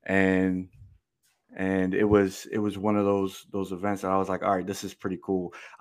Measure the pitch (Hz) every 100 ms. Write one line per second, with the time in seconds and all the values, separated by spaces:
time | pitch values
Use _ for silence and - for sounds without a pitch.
0 | - 95 95 92 95 92 92 - - _
1 | _ _ _ _ _ - 95 95 92 95
2 | 104 104 98 - - 110 104 98 104 104
3 | 101 101 98 - - 98 92 90 101 98
4 | 95 95 95 92 90 95 90 95 98 -
5 | 98 90 - 95 90 - - -